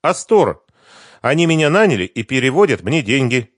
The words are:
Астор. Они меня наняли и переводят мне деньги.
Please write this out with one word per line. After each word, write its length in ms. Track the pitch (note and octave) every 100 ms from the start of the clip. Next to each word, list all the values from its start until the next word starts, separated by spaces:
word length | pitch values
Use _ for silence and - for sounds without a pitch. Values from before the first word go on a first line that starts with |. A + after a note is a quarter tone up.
Астор. 600 | D#3 F#3 - G#3+ B2 D#2+ _ _ _ - - _
Они 240 | A#2+ D3+ E3
меня 240 | D#3+ D3+
наняли 340 | F3+ G#3+ A2
и 180 | F2+ -
переводят 600 | A2+ C3 B2+ C#3+ G3+ A2
мне 180 | F#2 D#3+
деньги. 500 | G#2+ C3+ B2+ B2 A2